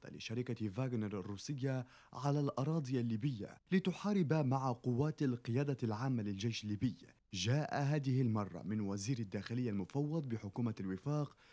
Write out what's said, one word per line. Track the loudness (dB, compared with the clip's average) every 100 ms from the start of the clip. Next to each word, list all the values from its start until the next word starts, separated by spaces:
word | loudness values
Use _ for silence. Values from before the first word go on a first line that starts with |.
| -14
لشركة | -10 -6 -4 -2 -2 -2
فاغنر | -2 -2 0 -2 -2
الروسية | -6 -6 -6 -2 -2 -2 -6 -14 -16
على | -2 2 2
الأراضي | 2 0 0 0 2 2
الليبية | 2 2 0 -2 -6 -10 0
لتحارب | 2 2 -2 0 2 4
مع | 4 4 2 2
قوات | 0 0 2 2 2
القيادة | 0 0 0 0 0 0
العامة | 0 0 0 0
للجيش | 0 -2 -2 -2
الليبي | -2 0 0 -2 -12 -20 _
جاء | -2 2 2 2 2
هذه | 2 2 2 4
المرة | 4 2 0 -4
من | -4 -2
وزير | 0 -2 -2 -2
الداخلية | -2 -4 -2 -2 0
المفوض | 0 -2 -2 0 -2 -2
بحكومة | -4 -4 -2 -2 -2
الوفاق | -4 -4 -2 -2 -2 -8 -20